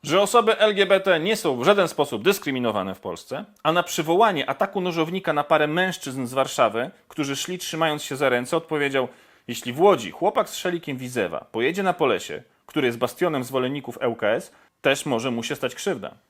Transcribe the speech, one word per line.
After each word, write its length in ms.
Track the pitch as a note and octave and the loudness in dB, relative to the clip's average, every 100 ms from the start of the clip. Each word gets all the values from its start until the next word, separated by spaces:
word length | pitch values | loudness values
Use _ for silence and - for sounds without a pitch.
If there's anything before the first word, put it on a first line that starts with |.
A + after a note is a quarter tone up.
że 180 | C#3+ F3+ | 2 2
osoby 380 | G3+ A#3+ A3 A3 | 4 4 4 4
L 160 | G#3+ | 2
G 120 | G3 G3 | 4 4
B 140 | G3 | 4
T 200 | F#3+ E3+ | 4 2
nie 160 | F3 G#3+ | 2 0
są 200 | E3 B2+ | 0 2
w 80 | |
żaden 240 | C#3+ G3+ F3 | 4 4 2
sposób 340 | - C#3+ C#3 | 0 -2 2
dyskryminowane 720 | E3+ G3 - C3 A#2+ G#2 F#2+ | 0 0 -2 -2 0 0 -2
w 60 | F#2+ | -6
Polsce, 440 | F#2+ E2+ - C3 A3 _ | -8 -10 -10 -12 -12 _
a 100 | D#3 | 0
na 100 | E3+ | 0
przywołanie 680 | F3 - D#3 F3 A3+ E3 - | 0 -4 2 4 4 4 -2
ataku 300 | C#3 G3 G3+ | -2 -2 -2
nożownika 520 | F3+ D#3+ D#3+ F#3 F3 | -2 -2 -2 -2 -2
na 120 | D3 | -2
parę 220 | C#3+ D#3 D3+ | 2 2 4
mężczyzn 600 | D#3+ F#3 F3 C#3 C3 B2 | 2 -2 -4 -8 -6 -4
z 80 | |
Warszawy, 560 | C3 C3 - A#2 A2 C3 - _ | 0 0 4 2 2 -6 -10 _
którzy 280 | - C#3 C3+ | -6 -4 -4
szli 220 | - F3+ | -6 -8
trzymając 440 | - D#3+ D#3+ D3 | -8 -2 -2 -2
się 140 | - C3+ | -8 -2
za 120 | C#3 | 0
ręce, 280 | B2 B2 E3+ | 0 0 -4
odpowiedział: 520 | E3 D#3 C#3+ C3+ B2 - _ _ - | -2 -2 0 0 -2 -8 _ _ -12
"Jeśli 240 | A#2 B2 | -10 -8
w 80 | B2 | 4
Łodzi 300 | G3 D#3+ G2+ | 4 4 0
chłopak 380 | - F#3+ C#3 B2+ | -2 0 0 -4
z 60 | |
szalikiem 420 | - F#3 F3 D3+ C3 | -4 -4 -4 -6 -8
Widzewa 500 | B2 B2 F2+ D2+ - | -6 -2 -2 -4 -8
pojedzie 300 | A2 B2 F#3 | -2 -2 0
na 100 | F#3+ | -2
Polesie, 500 | F3 C#3+ F#2+ - D2 - _ - | 2 2 0 -4 -12 -14 _ -6
który 200 | D#3 C3 | 0 0
jest 120 | A#2 | 0
bastionem 460 | A#2+ - F3 D3 | -4 0 -2 -2
zwolenników 540 | B2 C3+ B2+ C#3+ B2+ - | -2 -2 -2 -4 -10 -4
L 160 | B2+ A2+ | -4 0
K 120 | G#2 | 0
S, 240 | B2 - _ _ _ | 0 -4 _ _ _
też 260 | C#3 C3+ D3+ | 0 0 -2
może 240 | A#2 B2+ | -2 -2
mu 120 | A#2 | -4
się 140 | A2+ D3 | -6 -6
stać 180 | B2+ | -6
krzywda". 400 | - G3+ C#3 E2+ - _ | -4 -4 -4 -8 -14 _